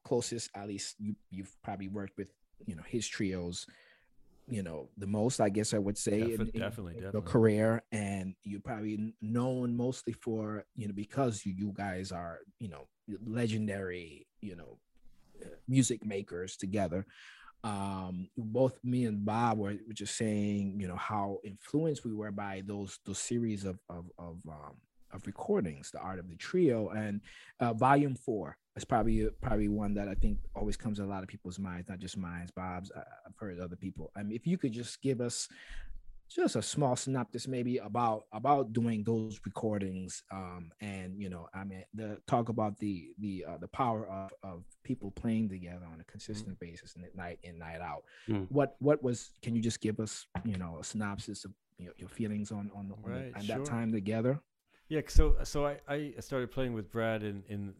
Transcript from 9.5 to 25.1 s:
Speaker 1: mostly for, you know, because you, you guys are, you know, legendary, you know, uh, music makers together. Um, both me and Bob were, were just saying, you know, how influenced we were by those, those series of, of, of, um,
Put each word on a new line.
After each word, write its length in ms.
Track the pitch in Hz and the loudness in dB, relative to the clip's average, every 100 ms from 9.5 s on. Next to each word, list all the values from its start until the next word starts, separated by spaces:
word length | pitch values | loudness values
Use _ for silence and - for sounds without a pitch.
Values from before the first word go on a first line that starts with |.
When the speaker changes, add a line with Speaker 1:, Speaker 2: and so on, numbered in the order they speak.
| 127 123 120 | 2 0 2
Speaker 1:
mostly 380 | 123 131 - | 0 0 -4
for, 500 | 113 123 110 107 107 - | -6 -2 -2 -2 -6 -8
you 140 | - 104 | -8 -6
know, 60 | |
because 500 | 98 104 - 127 101 | -6 -4 0 2 0
you, 80 | 101 | -4
you 200 | 92 104 101 | -2 -2 -2
guys 360 | 101 92 95 | -4 -4 -4
are, 280 | 90 85 76 - - | -6 -8 -10 -14 -12
you 100 | 110 | -10
know, 200 | 71 67 _ - 98 110 | -10 -16 _ -12 -10 -4
legendary, 1000 | 117 117 110 107 98 95 90 82 73 - - | 0 0 2 0 -2 -4 -6 -8 -14 -20 -14
you 160 | 104 85 | -12 -12
know, 220 | 67 52 _ _ - - - - | -14 -20 _ _ -20 -20 -20 -18
uh, 40 | - - - | -18 -10 4
music 380 | 135 120 113 | 6 6 4
makers 520 | 104 98 101 87 95 - | -2 -4 -4 -6 -6 -6
together. 500 | 95 104 90 90 101 - - - - - | -2 2 2 0 -2 -10 -20 -20 -20 -10
Um, 640 | 107 101 98 95 92 90 92 - | -6 -4 -4 -4 -4 -6 -6 -6
both 420 | 110 120 131 - | 0 4 4 2
me 200 | 123 123 | 0 2
and 200 | 117 104 | 2 2
Bob 340 | 101 110 120 107 | 2 4 4 4
were, 160 | 101 101 - | 0 -4 -8
were 60 | |
just 240 | 104 104 - | -8 -6 0
saying, 600 | 113 104 104 101 98 101 | 2 2 2 2 0 -2
you 60 | 92 | -4
know, 100 | 87 | -4
how 420 | - 107 101 95 | -2 -2 -2 -4
influenced 600 | 104 101 - 147 160 143 | -8 -14 -2 0 2 0
we 100 | 117 | -4
were 160 | 107 107 | -4 -4
by 320 | 101 101 95 | -6 -6 -6
those, 360 | 98 101 98 - | -6 -6 -6 -8
those 140 | - 95 | -8 -6
series 460 | - 120 117 101 | -2 0 0 0
of, 140 | 98 92 - | -4 -6 -10
of, 160 | 87 87 - | -12 -12 -12
of, 180 | 85 85 80 | -12 -12 -12
um, 280 | 76 73 - _ - - | -12 -14 -18 _ -20 -16